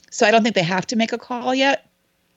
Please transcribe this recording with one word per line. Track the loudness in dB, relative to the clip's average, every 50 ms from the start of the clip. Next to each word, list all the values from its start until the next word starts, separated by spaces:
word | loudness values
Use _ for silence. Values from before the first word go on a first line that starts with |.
| _ _
so | -2 0 2
I | 4
don't | 4 4
think | 2 2 0
they | 0
have | 0 0 -2 -4 -4 -4
to | -2
make | -2 -2 -2
a | -4 -10
call | -8 -10 -10 -6 -4 -2 0
yet. | 2 2 0 0 -2 _ _ _ _ _ _ _ _ _ _ _